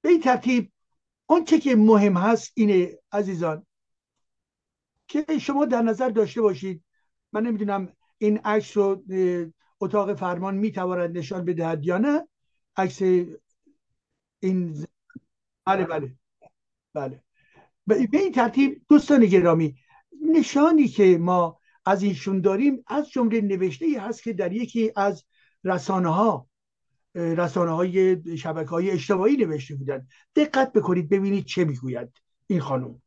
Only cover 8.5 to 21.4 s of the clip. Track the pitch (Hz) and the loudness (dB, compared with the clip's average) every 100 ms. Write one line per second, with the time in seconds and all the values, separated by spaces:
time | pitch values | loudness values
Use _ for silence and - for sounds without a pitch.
8.5 | 214 208 208 196 190 190 185 185 180 170 | -2 0 0 0 -2 -6 -2 0 -2 -6
9.5 | _ _ _ 190 208 196 202 185 175 190 | _ _ _ -4 -2 -2 -4 -6 -6 -6
10.5 | 196 214 196 185 180 170 175 147 190 170 | -4 -4 -4 -4 -4 -4 -6 -8 -6 -6
11.5 | 170 165 160 147 180 262 294 311 _ _ | -4 -4 -4 -2 0 0 0 -4 _ _
12.5 | _ _ - 190 - 185 180 175 156 _ | _ _ -4 -4 -2 0 0 0 -12 _
13.5 | _ _ _ _ _ _ _ _ _ 190 | _ _ _ _ _ _ _ _ _ -4
14.5 | 185 175 151 156 _ _ - _ _ _ | -2 -4 -8 -14 _ _ -20 _ _ _
15.5 | _ - 196 170 156 135 - _ _ _ | _ -2 -2 -2 -6 -8 -14 _ _ _
16.5 | _ _ _ _ 151 135 - _ _ _ | _ _ _ _ -10 -10 -12 _ _ _
17.5 | _ _ _ - 220 233 277 392 254 240 | _ _ _ -2 0 2 0 0 0 0
18.5 | 262 277 - _ 294 - 285 214 185 175 | 2 0 0 _ 4 6 4 6 6 4
19.5 | 165 156 135 _ _ _ 285 302 320 240 | 2 0 -6 _ _ _ -6 2 2 2
20.5 | 277 302 320 254 - 190 170 175 180 | 2 4 4 2 4 6 6 4 0